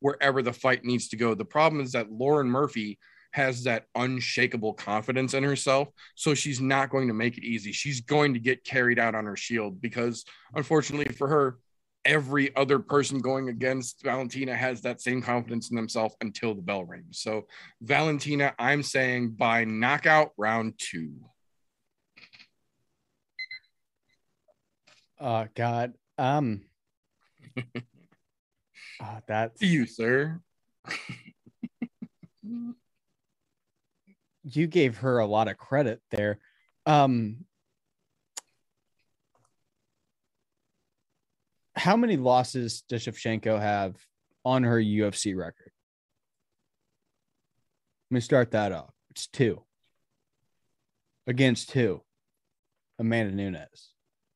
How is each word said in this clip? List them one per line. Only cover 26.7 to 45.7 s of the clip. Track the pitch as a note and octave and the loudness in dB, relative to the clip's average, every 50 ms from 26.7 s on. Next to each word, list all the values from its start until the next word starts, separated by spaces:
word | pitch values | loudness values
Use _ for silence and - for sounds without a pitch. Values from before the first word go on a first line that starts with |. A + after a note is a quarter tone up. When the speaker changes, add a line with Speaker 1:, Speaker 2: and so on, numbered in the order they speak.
| _ _ _ _ _ _ _ _ _ _ _ _ _ _ - - - | _ _ _ _ _ _ _ _ _ _ _ _ _ _ -20 -14 -12
Speaker 1:
<laughs> | - B2 - - A#2+ A#2 _ _ _ _ _ _ _ _ _ _ _ _ _ _ _ _ _ _ - - - - - A2+ | -12 -12 -12 -12 -14 -14 _ _ _ _ _ _ _ _ _ _ _ _ _ _ _ _ _ _ -20 -20 -20 -16 -14 -14
Speaker 2:
uh, | G#2+ G#2+ A2 - | -14 -14 -12 -8
that's | - G#2+ A2 A2+ A2+ - - | -4 -2 -2 -2 -2 -2 0
Speaker 1:
To | G#3+ | 2
you, | F#3 E3+ D3+ A#2+ | 2 4 4 2
sir. | A#2 - - A2+ A2+ B2+ C3 D3 D#3 D#3+ E3+ - _ _ _ _ _ _ _ _ | -2 -2 -2 0 2 2 2 2 0 -4 -10 -12 _ _ _ _ _ _ _ _
<laughs> | - - - - - - - - - - _ _ - _ _ - - - _ A#3+ - _ _ - - _ _ - - _ _ - G#3 A#3 A#3+ A#3+ A#3 A#3+ - _ _ _ _ _ _ _ _ _ _ _ _ _ _ _ _ _ _ _ _ _ _ _ _ _ _ G3 _ _ _ _ _ - D3 | -12 -12 -12 -12 -14 -16 -16 -18 -20 -20 _ _ -20 _ _ -16 -16 -12 _ -12 -12 _ _ -18 -18 _ _ -20 -20 _ _ -14 -12 -10 -10 -10 -10 -12 -14 _ _ _ _ _ _ _ _ _ _ _ _ _ _ _ _ _ _ _ _ _ _ _ _ _ _ _ _ _ _ _ _ -18 -6
Speaker 2:
You | A#2 D3 E3 | -2 0 0
gave | E3 D#3 F3+ D3 B2+ A2+ G2+ | 2 4 4 4 4 4 0
her | A2 C3 B2 B2 | 0 2 2 2
a | A2 | 2
lot | G#2 G#2 G#2+ A2 G#2+ | 4 4 2 2 2
of | G2 - | -2 -6
credit | - - C3+ C#3+ D3 A#2 A2 - _ _ | -6 -2 0 2 2 2 -2 -4 _ _
there. | - G#2 G#2 G#2 G#2 - _ _ _ _ _ _ _ _ _ | -4 -2 0 0 -2 -4 _ _ _ _ _ _ _ _ _
Um, | D3+ D#3 D3 C#3 C3+ B2+ A#2+ A2+ G#2 A2 B2 F3 - _ _ _ _ _ _ _ _ _ _ _ _ _ _ _ _ _ - - _ _ _ _ _ _ _ _ _ _ _ _ _ _ _ _ _ _ _ _ _ _ _ _ _ _ _ _ _ _ _ _ _ _ _ _ _ _ _ _ _ _ _ _ _ _ _ _ _ _ _ _ _ _ _ _ _ _ _ _ _ _ _ _ _ _ | 4 6 6 6 4 4 2 0 -2 -6 -10 -14 -20 _ _ _ _ _ _ _ _ _ _ _ _ _ _ _ _ _ -20 -20 _ _ _ _ _ _ _ _ _ _ _ _ _ _ _ _ _ _ _ _ _ _ _ _ _ _ _ _ _ _ _ _ _ _ _ _ _ _ _ _ _ _ _ _ _ _ _ _ _ _ _ _ _ _ _ _ _ _ _ _ _ _ _ _ _ _
how | - - E3 G3 A3+ | 0 2 4 4 4
many | A#3+ A#3 G3+ | 4 2 2
losses | C#3+ B2+ B2+ B2 B2+ B2 - - C3 A#2+ A2+ - - - - | 2 4 4 4 4 4 2 -2 -4 -4 -4 -6 -10 -8 -6
does | A#2+ A2+ - | -6 -6 -6
Shevchenko | B2 A2 - - A#2 A2+ G#2+ - A2 A2 G#2+ | -6 -10 -6 -4 -4 -2 -2 0 0 0 0
have | G#2+ G#2 G#2 G2+ G2 F#2+ F2+ - _ _ _ _ _ _ _ _ - | 0 0 0 0 -2 -2 -6 -10 _ _ _ _ _ _ _ _ -2
on | B2+ B2+ C3 B2+ | 0 2 2 4
her | A#2+ A#2 A#2 | 4 4 4
U | A2 G#2+ G#2 G#2+ G#2+ | 4 2 2 2 0
F | G2+ G2 | 0 -2
C | - - G#2+ F#2+ | -2 -4 -4 -4
record? | F#2 E2+ E2 - _ _ - | -4 -6 -8 -12 _ _ -20